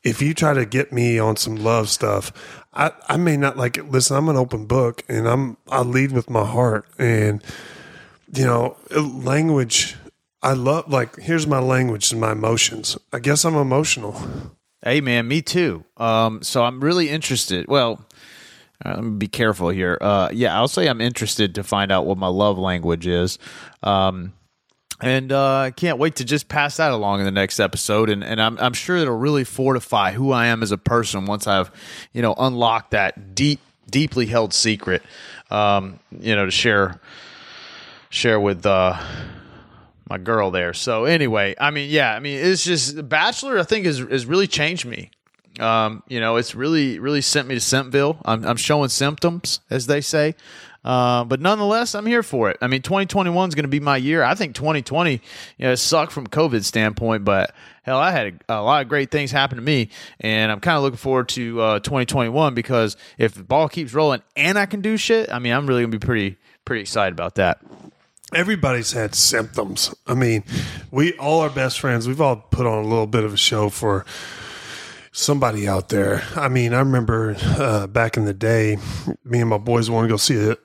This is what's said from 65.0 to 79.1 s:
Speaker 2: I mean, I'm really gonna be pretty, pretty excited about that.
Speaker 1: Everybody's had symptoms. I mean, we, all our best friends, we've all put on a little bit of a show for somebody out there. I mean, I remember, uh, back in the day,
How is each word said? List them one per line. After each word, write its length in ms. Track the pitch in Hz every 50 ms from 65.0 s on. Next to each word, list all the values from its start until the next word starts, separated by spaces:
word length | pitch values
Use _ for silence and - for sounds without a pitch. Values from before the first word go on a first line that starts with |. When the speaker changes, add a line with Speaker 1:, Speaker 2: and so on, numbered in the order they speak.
| - - 233 226 220 -
Speaker 2:
I 80 | - 120
mean, 140 | 123 120 120
I'm 120 | 135 147
really 160 | 139 127 123
gonna 160 | 120 117 113
be 80 | 107 -
pretty, 320 | - 120 110 101 98 95 _ _ _ _ _ _
pretty 160 | - 127 113
excited 320 | 98 - - 110 101 92 87
about 200 | 85 87 92 _
that. 260 | 101 95 87 - _ - - - - - - _ _ _ _ _ _ - - -
Speaker 1:
Everybody's 560 | 165 180 202 214 175 143 135 127 120 110 -
had 240 | - 117 110 107 -
symptoms. 760 | - - - - 117 110 113 - - 107 95 95 - - - - _ _
I 80 | - 123
mean, 300 | 127 131 117 113 107 - - - - - - - - - -
we, 220 | - 131 151 175 170
all 260 | - 135 147 156 165
our 100 | 156 147
best 300 | 135 135 131 127 - -
friends, 280 | - 135 120 117 113
we've 140 | 123 131 147
all 140 | 156 135 123
put 320 | 110 - _ - - 123
on 160 | 117 110 107 107
a 40 |
little 200 | 107 113 113 110
bit 160 | 107 110 117 107
of 100 | 107 101
a 40 |
show 320 | 104 - - 120 107 107 104
for 360 | - - 120 107 98 95 - - - - - - - - - - - - - - - - - - - - - -
somebody 560 | - - - - 147 139 131 120 110 104 101
out 220 | 101 98 92 90 -
there. 320 | 113 101 98 101 101 - - - -
I 120 | 165 143
mean, 260 | 131 127 127 120 117 120
I 60 | 127
remember, 560 | 135 135 131 123 117 110 117 110 110 107 104 95
uh, 480 | - - - - 143 123 107 104 98
back 300 | 95 104 117 113 113 -
in 80 | 113 107
the 80 | 101 98
day, 440 | 95 113 110 117 113 107 107 104 101 - - - - - -